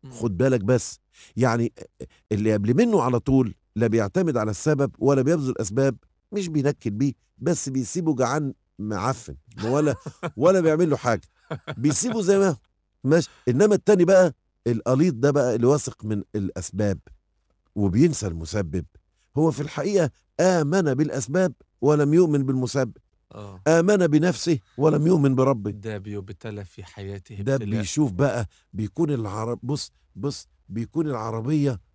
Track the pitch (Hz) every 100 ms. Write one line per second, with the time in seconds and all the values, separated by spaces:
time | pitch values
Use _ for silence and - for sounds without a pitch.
0 | 135 - 117 90 131 123 98 127 - -
1 | _ _ - - 123 117 117 - - _
2 | 67 _ _ 104 107 107 101 139 240 202
3 | 123 120 139 135 117 - _ 110 113 113
4 | 101 185 175 120 107 101 156 143 135 -
5 | 135 139 131 170 131 - 101 113 135 117
6 | _ _ _ 208 180 151 135 143 113 101
7 | 139 - _ _ 139 165 - 131 117 185
8 | 160 127 120 147 143 - _ - 107 101
9 | 113 131 - 67 _ 101 107 139 151 -
10 | 151 - 170 113 160 190 160 156 175 139
11 | 127 110 - _ _ 160 - 135 139 139
12 | 247 226 180 196 196 131 _ _ _ _
13 | 127 165 - _ - 123 208 202 - 208
14 | 175 190 180 - _ _ 117 117 - 131
15 | 180 113 139 143 127 113 120 147 - -
16 | 107 104 - 107 95 - - 95 104 95
17 | _ - _ _ _ _ _ - 101 95
18 | 170 139 101 82 80 104 87 87 - _
19 | _ _ _ 143 160 143 147 - 165 202
20 | 151 _ _ - 180 180 147 190 156 127
21 | 156 135 123 170 185 - _ _ 131 151
22 | 147 160 175 143 131 131 127 139 123 -
23 | _ _ _ 104 101 92 120 165 175 208
24 | 170 151 165 123 - 147 _ - 156 147
25 | 156 180 139 131 131 123 104 104 110 104
26 | 104 101 95 101 113 104 98 - 98 -
27 | 98 101 - 101 104 135 104 107 104 147
28 | 143 90 139 113 101 _ _ 101 107 -
29 | 165 135 107 104 113 117 123 147 - _
30 | _ 95 135 - - _ _ 160 113 160
31 | 156 123 113 113 117 156 139 104 _